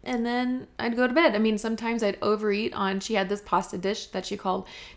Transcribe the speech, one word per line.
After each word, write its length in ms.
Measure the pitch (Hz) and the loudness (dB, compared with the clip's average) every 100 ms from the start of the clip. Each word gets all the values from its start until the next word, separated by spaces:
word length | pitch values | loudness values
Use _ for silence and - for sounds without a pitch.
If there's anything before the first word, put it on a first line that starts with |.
and 220 | - 247 | -4 -2
then 420 | 233 240 247 254 - - | 0 0 0 -2 -6 -6
I'd 180 | 233 233 | -2 2
go 100 | 247 | 4
to 60 | |
bed. 220 | 254 330 | 6 4
I 40 | 214 | 6
mean, 200 | 220 214 | 2 2
sometimes 440 | 226 220 233 233 | 0 -2 -2 0
I'd 140 | 208 196 | 0 0
overeat 500 | 208 214 214 202 226 | 0 2 2 0 0
on, 280 | - 196 196 | -2 -2 -2
she 140 | - | 0
had 140 | 214 190 | 0 0
this 140 | 202 | -2
pasta 340 | - 180 190 190 | 0 0 0 -2
dish 300 | 190 214 - | -2 -2 -4
that 180 | 190 | -8
she 140 | 185 202 | -6 -4
called 280 | 190 185 190 - - | -2 -2 -4 -14 -18